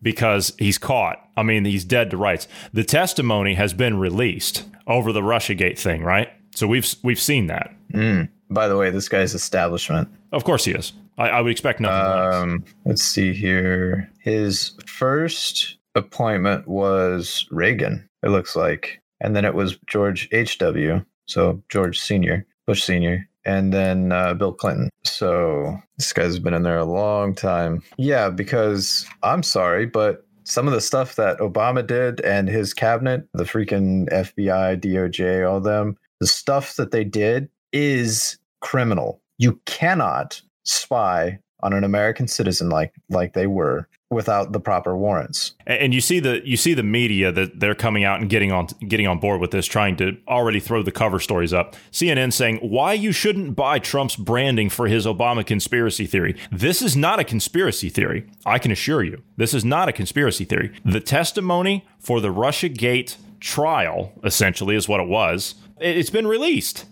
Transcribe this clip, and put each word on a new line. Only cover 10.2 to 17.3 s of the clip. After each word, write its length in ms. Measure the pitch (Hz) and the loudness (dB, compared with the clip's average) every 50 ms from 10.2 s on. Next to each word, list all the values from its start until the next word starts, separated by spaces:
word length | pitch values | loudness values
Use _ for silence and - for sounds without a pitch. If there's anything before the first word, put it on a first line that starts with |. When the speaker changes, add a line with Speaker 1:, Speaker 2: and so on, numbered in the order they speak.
| _ _ | _ _
Speaker 1:
Of 120 | - 151 127 | -6 -4 0
course 220 | - 170 127 - | 2 2 2 2
he 60 | - | 0
is. 220 | 90 - - - - - - - _ - | -2 -2 -4 -8 -12 -16 -20 -20 _ -2
I, 120 | 120 117 | -2 0
I 120 | - 120 | 2 2
would 100 | 120 120 | 2 2
expect 280 | 117 - - 143 113 - | 0 0 0 -2 0 0
nothing 300 | 117 101 95 95 95 95 | 0 0 2 2 2 2
less. 240 | 95 92 92 92 92 | 2 2 2 2 2
Speaker 2:
Um, 300 | 90 90 87 87 85 - - - _ - | 0 0 -2 -2 -4 -6 -10 -18 _ -4
let's 180 | - 117 - - | -2 0 0 0
see 280 | - - - 98 92 92 | 0 0 0 0 0 0
here. 760 | 95 98 92 92 92 92 92 92 90 90 92 92 95 95 - _ _ | -2 -2 0 0 2 2 0 0 0 0 0 -2 -2 -4 -8 _ _
His 500 | - 110 110 110 107 104 98 - - - - - - - | -4 -2 0 0 0 0 0 -2 -4 -6 -8 -14 -20 -18
first 880 | - - - 131 135 147 160 165 160 - - - - - - - - _ _ _ _ | -6 -2 0 0 0 0 0 -2 -4 -4 -6 -4 -2 -2 -4 -4 -6 _ _ _ _
appointment 760 | - 101 - - - 123 113 110 98 90 101 101 - - - | -4 -4 -4 -4 -2 0 0 2 2 2 2 0 0 -2 -6
was 800 | 90 98 98 98 95 95 92 92 90 90 85 82 | -4 0 0 2 2 2 2 2 0 -2 -4 -4